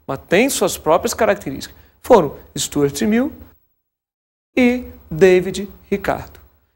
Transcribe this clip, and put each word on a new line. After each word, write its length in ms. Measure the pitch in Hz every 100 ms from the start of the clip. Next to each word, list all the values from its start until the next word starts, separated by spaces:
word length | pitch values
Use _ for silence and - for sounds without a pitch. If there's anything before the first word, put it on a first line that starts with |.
| -
mas 120 | 135 -
têm 200 | 180 269
suas 280 | - 185 -
próprias 380 | 156 170 233
características, 600 | - 214 202 - 131 - _ _ _
foram 340 | - 226 147 - - 143
Stuart 440 | - 147 143 143
Mill 280 | 220 226 285 - - _ _ _ _ _ _ _ _ _ _ -
e 280 | 247 247 - - -
David 600 | 156 190 185 185 190 202 - -
Ricardo. 520 | 202 175 - - - _ _ _